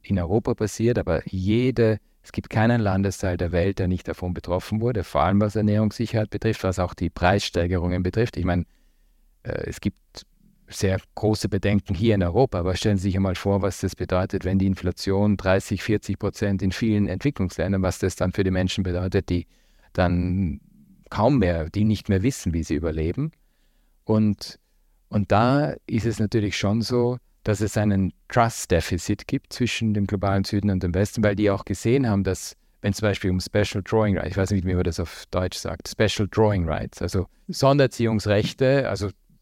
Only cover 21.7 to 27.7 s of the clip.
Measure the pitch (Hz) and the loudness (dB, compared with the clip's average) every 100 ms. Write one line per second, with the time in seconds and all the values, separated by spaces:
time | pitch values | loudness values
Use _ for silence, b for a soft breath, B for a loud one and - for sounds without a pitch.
21.7 | 104 107 104 - 95 120 - 92 82 80 | 0 0 0 0 0 0 -2 -4 -4 -2
22.7 | 76 80 78 80 127 160 - _ _ _ | -2 -2 -2 -2 -2 -6 -8 _ _ _
23.7 | _ _ _ - 107 107 101 - - _ | _ _ _ 0 2 2 0 -8 -18 _
24.7 | _ _ _ _ 107 95 104 123 143 147 | _ _ _ _ -4 2 2 4 2 0
25.7 | - - 117 113 110 107 113 101 - 101 | -4 -4 -2 -2 -2 0 0 0 -2 0
26.7 | 113 110 123 120 123 - _ - 104 107 | 0 0 0 0 -2 -10 _ -4 -2 -2